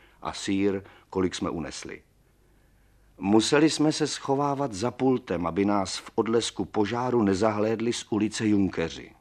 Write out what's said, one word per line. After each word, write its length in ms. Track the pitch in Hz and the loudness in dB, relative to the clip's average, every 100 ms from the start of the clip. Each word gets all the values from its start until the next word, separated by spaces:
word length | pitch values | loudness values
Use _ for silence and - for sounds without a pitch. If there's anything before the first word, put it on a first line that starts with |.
| - _ | -20 _
a 120 | - | -12
sýr, 500 | - - 98 101 95 95 - _ | -8 -4 0 0 0 -6 -20 _
kolik 260 | 95 92 - | -2 -2 -2
jsme 140 | 87 | -6
unesli. 520 | 80 76 - - - _ _ _ _ _ _ _ _ _ _ _ - | -6 -8 -12 -14 -16 _ _ _ _ _ _ _ _ _ _ _ -6
Museli 520 | 95 110 107 147 156 | 2 4 6 4 4
jsme 220 | - 156 | 4 0
se 160 | 147 143 | 0 -2
schovávat 680 | - - 139 143 139 139 | -4 -4 -2 0 -2 -4
za 180 | 98 120 | -4 -4
pultem, 560 | - 131 127 - 87 87 | 0 2 2 -2 -4 -2
aby 180 | 82 101 | 0 2
nás 320 | 101 92 - | 2 -2 -8
v 140 | - - | -6 -4
odlesku 500 | 110 117 107 - 90 | 0 0 0 -6 -4
požáru 580 | - 104 120 127 120 | -2 0 -2 0 2
nezahlédli 680 | 101 95 110 107 107 110 117 | 2 2 2 2 0 -2 -2
z 120 | 120 - | -4 -4
ulice 380 | 110 107 - 110 | -2 0 0 2
junkeři. 640 | 101 95 - 82 - 78 - | 2 2 0 -4 -6 -16 -20